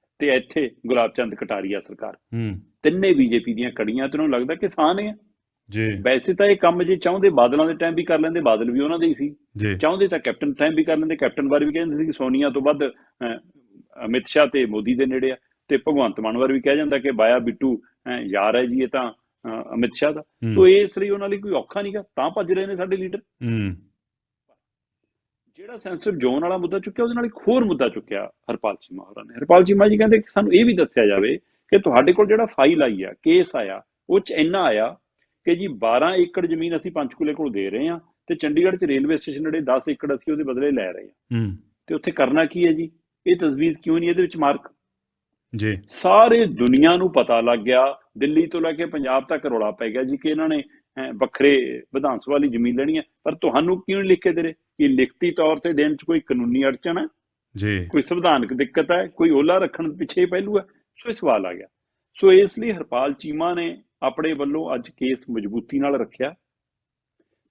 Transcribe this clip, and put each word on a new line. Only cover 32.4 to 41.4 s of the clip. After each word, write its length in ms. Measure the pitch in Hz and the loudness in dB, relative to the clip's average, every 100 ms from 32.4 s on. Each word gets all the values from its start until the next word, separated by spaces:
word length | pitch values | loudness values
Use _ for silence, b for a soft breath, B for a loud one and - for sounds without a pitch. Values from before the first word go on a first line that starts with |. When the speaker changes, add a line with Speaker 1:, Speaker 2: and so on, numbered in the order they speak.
| 220 | 0
Speaker 1:
ਫਾਈਲ 360 | - 139 165 | 2 4 4
ਆਈ 200 | 131 95 | 0 -2
ਆ, 100 | 95 - | -8 -4
ਕੇਸ 340 | 160 180 170 131 | 2 2 2 -2
ਆਇਆ, 260 | 98 101 - _ - | -6 -8 -14 _ 0
ਉਹ 100 | 190 | 0
'ਚ 100 | 190 | 0
ਇੰਨਾ 320 | 156 160 190 | -2 0 2
ਆਇਆ 340 | 156 107 117 190 _ _ _ _ | 2 2 -2 -6 _ _ _ _
ਕਿ 120 | 170 175 | -4 -2
ਜੀ 100 | 196 | -4
ਬਾਰਾਂ 480 | 110 113 123 165 | -4 0 2 2
ਏਕੜ 320 | 185 175 190 170 | 0 0 -2 -6
ਜ਼ਮੀਨ 300 | 160 170 160 | -4 -4 -6
ਅਸੀਂ 160 | 180 | -6
ਪੰਚਕੂਲੇ 420 | 156 135 - 151 | -6 -6 -4 -4
ਕੋਲ 180 | 147 147 | -4 -6
ਦੇ 180 | 101 95 | -4 -4
ਰਹੇ 180 | 107 156 | -4 -4
ਹਾਂ 120 | 170 - _ - | -6 -14 _ -8
ਤੇ 80 | |
ਚੰਡੀਗੜ੍ਹ 420 | 170 151 151 180 185 | -4 -2 2 2 0
'ਚ 80 | |
ਰੇਲਵੇ 320 | 165 135 143 156 | -2 0 0 -2
ਸਟੇਸ਼ਨ 260 | - 139 | -4 -8
ਨੇੜੇ 180 | 156 160 | -6 -4
ਦਸ 280 | 131 131 156 | 0 0 -2
ਏਕੜ 260 | 131 143 | -6 -6
ਅਸੀਂ 180 | 135 - | -6 -4
ਉਹਦੇ 120 | 151 | -6
ਬਦਲੇ 260 | 139 127 147 | -4 -4 -2
ਲੈ 220 | 131 92 | -2 -4
ਰਹੇ 160 | 92 98 | -8 -16
ਹਾਂ। 320 | _ - 117 | _ -8 -4